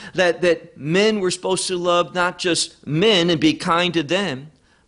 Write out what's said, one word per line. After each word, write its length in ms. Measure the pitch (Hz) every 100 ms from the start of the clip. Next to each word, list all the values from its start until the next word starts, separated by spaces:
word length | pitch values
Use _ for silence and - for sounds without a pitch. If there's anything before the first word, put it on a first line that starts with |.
| 165
That, 280 | 151 180 165
that 340 | 175 165 - -
men 440 | 143 180 220 214
were 100 | 180
supposed 360 | 175 185 180 -
to 100 | 180
love 360 | 175 175 160
not 240 | 180 175 175
just 480 | 180 165 - - -
men 440 | 151 220 190 175
and 100 | 156
be 140 | 156
kind 400 | 151 180 170 180
to 80 | 165
them, 480 | 139 185 196 131 151 _ _ _